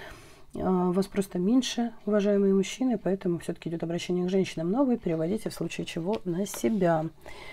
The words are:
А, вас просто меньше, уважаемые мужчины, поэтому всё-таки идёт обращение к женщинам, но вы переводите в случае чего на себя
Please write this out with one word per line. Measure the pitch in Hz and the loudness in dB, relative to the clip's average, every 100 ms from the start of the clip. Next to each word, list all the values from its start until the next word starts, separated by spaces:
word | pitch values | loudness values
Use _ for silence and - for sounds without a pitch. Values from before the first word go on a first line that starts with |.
| - - - - - | -16 -16 -20 -20 -14
А, | - 185 180 180 | -4 2 2 4
вас | 180 190 | 2 0
просто | 202 190 180 | -2 -2 -2
меньше, | 185 254 247 - 233 - - | 2 4 2 -2 -4 -4 0
уважаемые | 208 202 202 196 | 2 4 4 4
мужчины, | 196 190 - 262 226 | 4 2 0 0 0
поэтому | 175 190 190 170 | 0 0 0 -2
всё-таки | - 165 165 | -4 -6 -6
идёт | 165 | -4
обращение | 165 170 - 180 180 | -4 -4 -2 0 2
к | |
женщинам, | 190 180 - 170 | 2 0 -2 0
но | 220 | 2
вы | 277 240 | 2 2
переводите | 180 160 160 214 180 | 0 0 0 -2 -4
в | |
случае | - 165 - | -6 -6 -4
чего | 170 - 165 220 | -6 -4 -4 -4
на | 185 170 202 | -2 -2 -4
себя | - 233 220 175 160 160 - - - - | -2 0 2 2 2 0 -8 -14 -14 -14